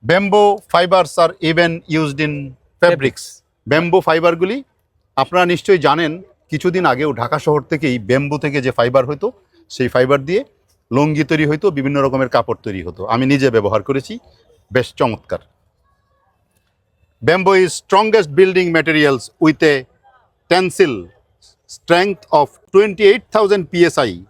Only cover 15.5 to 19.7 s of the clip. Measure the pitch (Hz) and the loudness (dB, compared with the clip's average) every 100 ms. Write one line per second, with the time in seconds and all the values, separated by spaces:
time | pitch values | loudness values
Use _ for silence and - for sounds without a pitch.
15.5 | _ _ _ _ _ _ _ _ _ _ | _ _ _ _ _ _ _ _ _ _
16.5 | _ _ _ _ _ _ _ 120 175 185 | _ _ _ _ _ _ _ -2 0 2
17.5 | 196 180 - _ 196 220 220 160 143 190 | 2 2 -2 _ 0 2 2 0 2 4
18.5 | 185 180 165 156 156 147 135 - _ 156 | 4 0 0 0 2 2 0 -4 _ 0
19.5 | 156 160 | 4 2